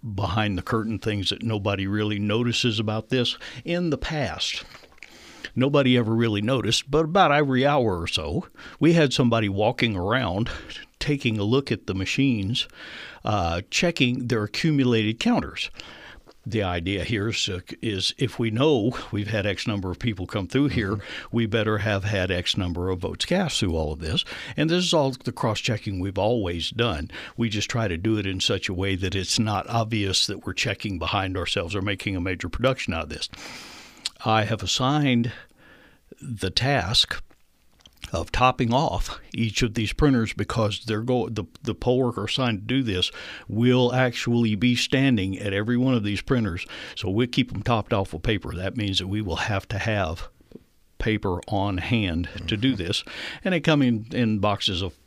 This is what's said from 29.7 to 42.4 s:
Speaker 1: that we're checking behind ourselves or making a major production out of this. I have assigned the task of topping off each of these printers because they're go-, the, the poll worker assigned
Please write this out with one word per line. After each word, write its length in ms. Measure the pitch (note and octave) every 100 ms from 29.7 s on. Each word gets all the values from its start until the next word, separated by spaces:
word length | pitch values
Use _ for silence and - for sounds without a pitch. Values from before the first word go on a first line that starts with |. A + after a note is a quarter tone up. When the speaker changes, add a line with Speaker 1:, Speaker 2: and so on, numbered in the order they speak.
| A#2 A2 A2 G2 F#2+ -
Speaker 1:
that 200 | F#2+ -
we're 80 |
checking 440 | F#2 - G2+ A2 F#2
behind 380 | E2+ G#2 F#2+ F#2
ourselves 400 | E2+ - E2+ G2
or 60 |
making 340 | G2 G2 - F#2
a 40 |
major 280 | F2+ F#2 F2+
production 460 | - B2 C3+ -
out 100 | E2
of 40 | D2+
this. 180 | - - - - - - - - - - -
I 200 | - A2
have 180 | G#2+ A2+
assigned 720 | F#2+ - C3 D3 C#3+ B2 A#2 - - _ - - - _ _ -
the 280 | - A2 F#2+
task 720 | - B2+ C#3 F2 A#2 - - - - _ _ _ _ - _ -
of 200 | E2 D#2+
topping 400 | - B2+ B2+ A#2+
off 480 | A#2+ D#3+ - - - -
each 300 | - A2+ G2
of 120 | B2
these 180 | G#2 G#2+
printers 400 | - D3+ B2+ A2
because 520 | - G#2+ - G#2+ G2 A#2
they're 160 | A2
go-, 260 | A#2+ B2+ A2
the, 160 | G#2+ F#2+ -
the 120 | -
poll 260 | G#2+ - B2+
worker 240 | B2+ A2+
assigned 340 | G#2 -